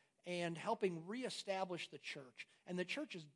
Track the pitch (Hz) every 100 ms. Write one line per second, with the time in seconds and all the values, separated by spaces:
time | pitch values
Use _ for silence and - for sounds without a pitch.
0 | _ _ 180 175 170 165 170 226 196 165
1 | 170 240 240 - - 190 185 170 - 147
2 | - 147 127 - - - - 180 180 277
3 | 302 185 147